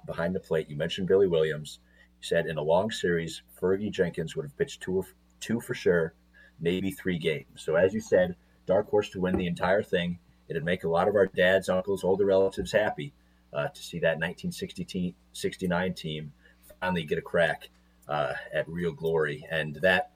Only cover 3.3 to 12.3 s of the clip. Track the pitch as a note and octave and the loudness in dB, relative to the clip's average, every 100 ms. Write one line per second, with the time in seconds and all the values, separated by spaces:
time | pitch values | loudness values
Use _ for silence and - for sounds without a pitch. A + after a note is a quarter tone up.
3.3 | - _ - F#2 G2 G#2+ F#2 F2 E2 D#2+ | -10 _ -2 0 0 0 0 0 0 -6
4.3 | D#2+ D2 - - - - F#2 F#2 - _ | -6 -8 -4 -4 -4 -4 -4 -4 -12 _
5.3 | - - A2+ - - G2+ F2 D#2+ _ _ | -14 -4 -4 -4 -2 2 2 2 _ _
6.3 | _ - - E2 F#2 F#2+ - G2 F2 E2+ | _ -20 -4 -2 0 -2 -4 -4 -2 -2
7.3 | D2 - - - D#2 F#2+ G#3+ - F#2+ F2+ | -4 -8 -12 0 4 4 2 2 2 2
8.3 | F2+ _ _ - F#2+ G#2+ G#2 G#2 G2 F2+ | -2 _ _ 0 0 2 0 0 -2 -2
9.3 | F#2 F2 F2 F2+ G2+ - F2+ F2 F2 _ | 0 -2 -2 0 0 2 -2 -2 -6 _
10.3 | _ - D#2+ D#2+ F2+ E2+ E2 F#2+ G2+ F#2+ | _ -8 -6 -2 -2 0 2 4 4 4
11.3 | - F2+ F#2+ F#2+ F#2 F#2 F#2+ F2+ G2 G2 | 4 4 4 2 -2 0 -2 0 2 4